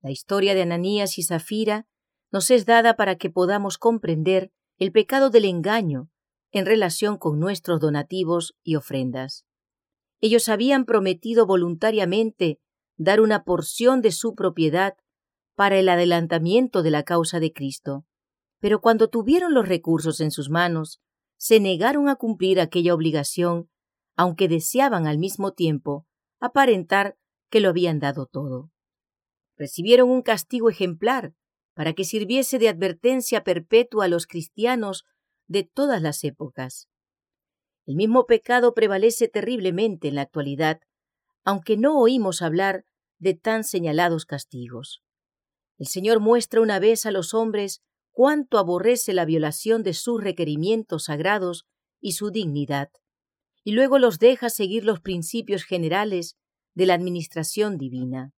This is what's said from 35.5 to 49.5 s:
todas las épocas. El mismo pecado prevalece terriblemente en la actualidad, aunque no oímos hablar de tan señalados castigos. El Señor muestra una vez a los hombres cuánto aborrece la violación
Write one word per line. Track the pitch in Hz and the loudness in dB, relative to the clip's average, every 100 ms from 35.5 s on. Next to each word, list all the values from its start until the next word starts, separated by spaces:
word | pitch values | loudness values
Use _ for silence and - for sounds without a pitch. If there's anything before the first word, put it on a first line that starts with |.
| 220 | -4
todas | - - 285 220 | -4 -2 -2 0
las | 160 - | -2 -4
épocas. | 147 143 147 - 127 - _ _ _ _ _ _ _ _ _ _ | -8 -8 -14 -10 -12 -12 _ _ _ _ _ _ _ _ _ _
El | - 143 | -8 -2
mismo | 214 247 | 2 2
pecado | 247 226 - 247 240 | 4 0 2 2 2
prevalece | 240 214 190 226 - 226 | 2 0 2 0 2 -2
terriblemente | 208 208 247 185 170 220 175 147 | -2 -4 -4 -2 -2 -2 -4 -6
en | |
la | 143 | -6
actualidad, | 139 160 139 139 156 160 _ _ _ _ _ _ | -6 -6 -6 -2 -2 -4 _ _ _ _ _ _
aunque | - 196 165 214 | -6 -4 -2 0
no | 262 302 | 2 4
oímos | 233 262 196 170 | 4 2 -2 -4
hablar | 170 170 196 190 _ _ _ _ | -2 0 -2 -4 _ _ _ _
de | 185 | -4
tan | 165 220 220 | -2 -4 -4
señalados | 214 185 165 156 175 165 | -4 -4 -2 0 0 -2
castigos. | - 139 - 127 120 120 143 - _ _ _ _ _ _ _ _ | -6 -12 -12 -16 -14 -16 -18 -20 _ _ _ _ _ _ _ _
El | 135 | -10
Señor | 185 202 226 | -4 0 2
muestra | 214 240 - 226 | 4 2 2 0
una | 220 196 | 2 2
vez | 208 226 | 2 2
a | 220 | -2
los | 190 165 | -4 -2
hombres | 220 226 214 202 - _ _ _ | -2 -2 -4 -6 -10 _ _ _
cuánto | - 262 302 262 220 | 2 2 2 0 0
aborrece | 170 175 208 247 - | 2 0 0 0 0
la | 185 | -2
violación | 160 160 151 | 0 0 -2